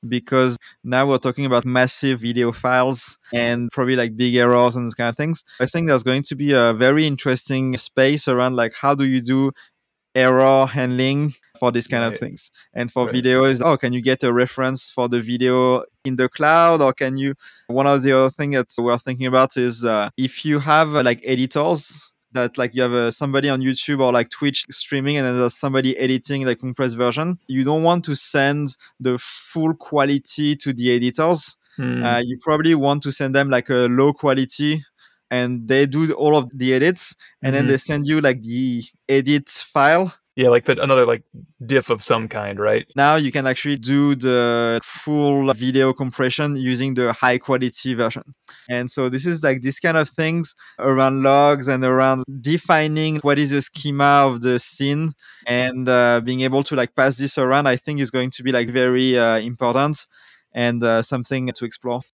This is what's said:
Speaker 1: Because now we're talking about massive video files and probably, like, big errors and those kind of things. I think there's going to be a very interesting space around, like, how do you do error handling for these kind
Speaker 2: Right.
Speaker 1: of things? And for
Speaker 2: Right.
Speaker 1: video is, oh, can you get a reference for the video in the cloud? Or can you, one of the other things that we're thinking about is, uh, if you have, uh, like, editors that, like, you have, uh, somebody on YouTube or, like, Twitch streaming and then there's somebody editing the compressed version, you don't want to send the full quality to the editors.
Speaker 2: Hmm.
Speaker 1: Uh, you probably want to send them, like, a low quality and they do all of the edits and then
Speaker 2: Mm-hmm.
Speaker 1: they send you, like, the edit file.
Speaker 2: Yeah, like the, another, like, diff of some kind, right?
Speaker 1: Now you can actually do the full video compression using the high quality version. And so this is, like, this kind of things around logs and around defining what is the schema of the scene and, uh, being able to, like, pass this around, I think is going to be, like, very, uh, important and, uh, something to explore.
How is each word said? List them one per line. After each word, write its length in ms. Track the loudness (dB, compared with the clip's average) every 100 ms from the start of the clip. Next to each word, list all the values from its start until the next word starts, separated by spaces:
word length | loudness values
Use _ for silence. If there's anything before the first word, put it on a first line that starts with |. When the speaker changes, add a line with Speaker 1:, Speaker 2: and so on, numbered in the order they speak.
| -4
Speaker 1:
Because 480 | -6 0 2 2 0 -12 _
now 240 | -4 0 2
we're 100 | 0
talking 280 | -2 -4 0
about 180 | 0 2
massive 540 | 2 2 0 -2 -2
video 320 | -4 0 0
files 680 | 0 0 2 2 -2 -8 -14 _
and 380 | -4 -2 -2 -4
probably, 240 | -4 -2 0
like, 200 | -2 -2
big 200 | 0 2
errors 400 | 4 4 4 0
and 100 | -8
those 80 |
kind 160 | -4 -4
of 80 | -2
things. 260 | -4 -6 -10 -6
I 60 | -4
think 220 | -2 0
there's 160 | 0
going 180 | 2 -2
to 120 | -2 -4
be 160 | 2
a 200 | 4 4
very 340 | 4 4 4 2
interesting 680 | -2 -4 -4 -4 -4 -2 -4
space 520 | -6 0 2 2 0
around, 280 | 0 0 0
like, 200 | -2 -2
how 180 | -2
do 120 | 0 0
you 160 | 0
do 320 | 0 0 0 -4 -20 _ _ _ _ 2
error 500 | 4 6 6 6 4
handling 680 | 0 -2 0 0 0 -2 -4 _ _
for 120 | -2
these 160 | -2 -4
kind 160 | -2
Speaker 2:
Right. 100 | -4
Speaker 1:
of 60 | -4
things? 300 | -10 -12 -18 _ _
And 180 | -10 -6
for 140 | -2 -2
Speaker 2:
Right. 80 |
Speaker 1:
video 300 | 0 2 4
is, 180 | 4 2
oh, 160 | 0 0
can 160 | 0
you 80 | -2
get 220 | 0 0
a 100 | 0
reference 560 | 0 0 -2 -4 -4 -8
for 180 | -4 -2
the 140 | -2
video 600 | -2 -2 0 2 2 0 -2 _ -8
in 100 | -2
the 120 | -2
cloud? 540 | 0 2 4 4 4
Or 100 | 2
can 260 | 0 -4 -2
you, 180 | -4 -6 -14 -20 _
one 180 | 0 2
of 160 | 2
the 120 | 4
other 180 | 4 2
things 240 | 0 -4 -2
that 180 | -4 -2
we're 180 | 0 0
thinking 300 | -2 -6 0
about 300 | 2 2 2
is, 280 | -2 -2 -2
uh, 240 | 0 -2 -4
if 260 | -6 -4
you 140 | -2 -2
have, 380 | 2 2 4 2
uh, 80 |
like, 180 | 0 0
editors 800 | -2 -2 0 0 0 -2 -4 -14 -20 _ _
that, 260 | -4 -4 -2
like, 160 | -4
you 80 | 0
have, 120 | 0
uh, 180 | 0 0
somebody 360 | -2 -2 0 0
on 140 | -2
YouTube 380 | -2 -4 -4 0
or, 120 | 2
like, 180 | 2 0
Twitch 360 | -4 -4 -4 -6
streaming 460 | -8 -6 -4 -2 -2
and 80 | -2
then 100 | 0
there's 160 | -2
somebody 420 | -2 -2 0 0 0
editing 460 | -2 -2 -2 -4 -2
the 100 | -4
compressed 400 | -6 -4 -4 0
version, 420 | -2 -2 -4 -6 _
you 180 | -2
don't 200 | 0 2
want 200 | 2 0 -2
to 100 | -6
send 600 | -2 0 0 0 -4 -8 -20 _
the 200 | -2 -2
full 560 | -6 -16 -10 -2 -2 -2
quality 800 | -4 -2 0 0 -4 -4 -2 -2
to 180 | -6
the 220 | -4 0 2
editors. 600 | 0 -2 0 0 -4 -10 _ -8
Speaker 2:
Hmm. 280 | -6 -4
Speaker 1:
Uh, 180 | -2 -2 -2
you 140 | -8
probably 340 | -2 0 2
want 300 | 2 2 0
to 80 | -4
send 240 | -6 -2 0
them, 160 | 2
like, 180 | 0 0
a 180 | 0 2
low 260 | 4 2
quality 720 | 2 0 0 -2 -2 -2 -2 -6 _ _ _ _
and 380 | -4 -4 -6 0
they 180 | 2 2
do 280 | 2 -2
all 240 | 2 4 4
of 120 | 2
the 200 | -4 0
edits 400 | 2 2 0 -6 -10 -20 _
and 100 | -2
then 100 | 0
Speaker 2:
Mm-hmm. 80 | 2
Speaker 1:
they 60 | 0
send 280 | 0 -4 0
you, 140 | 2
like, 200 | 2 0
the 420 | -4 -4 -2 -4 -8 _ 0
edit 400 | 0 2 0 0
file. 640 | -8 -4 2 4 4 0 -6 _ 0
Speaker 2:
Yeah, 120 | 4
like 160 | 4 2
the, 160 | 0
another, 240 | 2 4 4
like, 180 | 2 _ -20 -20 _ 0
diff 240 | 0 0
of 120 | -4
some 260 | 0 -2 -2
kind, 300 | -8 -8 -2
right? 280 | 0 0 -2 0
Speaker 1:
Now 200 | 2 4
you 160 | 0
can 140 | -2 -2
actually 280 | -4 -4 -6
do 380 | 0 2 2 2
the 640 | 0 2 2 0 0 -2
full 680 | -6 -12 -4 0 2 2 0
video 380 | 0 0 2 2
compression 640 | 0 -6 -4 -4 -2 -4 -4
using 380 | -4 -4 -4
the 180 | -2 -2
high 280 | 0 0 0
quality 540 | 0 -2 -2 -6 -8 -2
version. 280 | -2 -4 -14 -20 _ -20 _
And 200 | -8 -6
so 200 | -4 -4
this 160 | -2 -4
is, 180 | -2
like, 200 | 0 0
this 160 | -2 -4
kind 180 | 0 0
of 100 | -2
things 480 | -2 -4 -2 -6 -12 -20 -6
around 440 | 0 2 2 2
logs 440 | 4 6 6 4 0
and 160 | -2
around 400 | 2 2 2 2 -4 -10
defining 800 | -4 -4 2 2 2 -2 -2 -2
what 220 | 0 2
is 100 | 2
the 140 | -2
schema 640 | -4 -8 -6 2 4 6 4
of 140 | 2
the 160 | 0 -2
scene 520 | -4 -6 -2 -2 -4 -6 -18 -18 -4
and, 440 | -2 -2 -4 2
uh, 320 | 4 4 2
being 180 | 0 -2
able 220 | 0 0
to, 120 | 0 -2
like, 200 | -2 2
pass 220 | 0 2
this 200 | -4 -2
around, 300 | 0 2 2
I 80 | -2
think 240 | -4 -6
is 120 | -4
going 180 | -2 -4
to 120 | -6
be, 80 | -2
like, 160 | -2 0
very, 480 | 0 2 2 2 2
uh, 220 | 2 0
important 680 | -2 -4 -2 0 0 -2 -10 _ -20 _ _
and, 280 | -4 -2 0
uh, 180 | 2 2
something 500 | 0 -6 -4 -6 -6
to 140 | -8 -10
explore. 360 | -10 -8 -8 -8